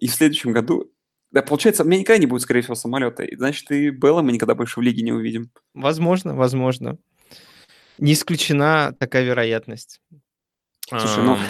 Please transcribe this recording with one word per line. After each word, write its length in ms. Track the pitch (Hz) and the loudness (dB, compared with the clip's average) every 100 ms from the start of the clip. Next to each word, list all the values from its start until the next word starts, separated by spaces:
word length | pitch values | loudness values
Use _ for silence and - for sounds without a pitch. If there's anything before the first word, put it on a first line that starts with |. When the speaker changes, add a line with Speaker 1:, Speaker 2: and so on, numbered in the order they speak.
Speaker 1:
и 80 | 123 | -4
в 60 | 120 | 2
следующем 380 | 156 151 127 | 2 2 -2
году... 380 | 113 113 170 - _ _ _ _ | -2 0 -2 -4 _ _ _ _
Да, 120 | 139 | -2
получается, 400 | 131 143 226 - 160 | 0 2 2 2 2
у 20 | |
меня 140 | 185 | 2
никогда 180 | 190 226 | 4 4
не 80 | 143 | 4
будет, 160 | 123 | 0
скорее 200 | - 120 | 0 0
всего, 120 | 120 117 | -2 -6
самолета. 480 | 117 131 123 117 - | -6 -4 -4 -4 -8
И, 120 | - | -4
значит, 340 | 127 143 - | -4 -4 -4
и 200 | 143 147 | -2 0
Белла 320 | 131 139 165 | 2 4 4
мы 100 | 147 | 2
никогда 220 | 117 113 - | 0 -2 -4
больше 260 | 120 - | -8 -2
в 20 | |
лиге 200 | 120 113 | -2 0
не 100 | 113 | -2
увидим. 380 | 117 113 113 117 _ _ - | -4 -4 -6 -10 _ _ -6
Speaker 2:
Возможно, 600 | 131 156 170 185 185 135 | -2 0 0 0 -2 -2
возможно. 600 | 127 131 127 127 123 147 _ _ _ - - _ _ _ _ - | 0 0 -2 -2 -6 -10 _ _ _ -20 -20 _ _ _ _ -2
Не 140 | 147 151 | 2 2
исключена 800 | - 165 - 147 147 156 143 131 | 2 -2 0 2 2 2 0 -2
такая 260 | 127 131 127 | -2 0 0
вероятность. 760 | 123 113 113 113 120 - - _ 151 _ _ _ _ _ _ - 120 | 0 0 -2 -6 -16 -18 -20 _ -20 _ _ _ _ _ _ -8 -4
Speaker 1:
Слушай, 280 | 110 107 120 | 0 2 2
ну, 80 | 117 | 2
Speaker 2:
Ам. 40 | 98 | -2